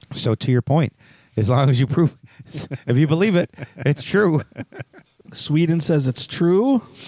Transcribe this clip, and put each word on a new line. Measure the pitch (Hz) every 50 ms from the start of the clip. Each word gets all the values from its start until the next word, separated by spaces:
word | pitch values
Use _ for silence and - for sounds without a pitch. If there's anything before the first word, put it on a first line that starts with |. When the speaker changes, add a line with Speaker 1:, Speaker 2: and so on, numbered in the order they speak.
| - - -
Speaker 1:
So | - - 120 113
to | - - -
your | 127 123
point, | - - 135 165 151 - - _ _ - - _ _ _ -
as | - 107 98
long | 127 135 135 135
as | 131 120
you | 139
prove, | 131 - 170 170 143 - - - - _
<laughs> | - - - - 151 - - 139 - -
if | - 120
you | 131 156
believe | 147 156 165 196 220 190
it, | 175 - - _ - 135 - -
it's | - 120 139 147 - -
true. | - - 196 208 180 156 147 - _ - - - - - - - _ - 359 - _ _ _ - - -
Speaker 2:
Sweden | - - - 147 156 170 160 165 170
says | 147 - 165 147 135 131
it's | 120 - -
true. | - - - 170 175 180 190 233 269 277 233 - - - - -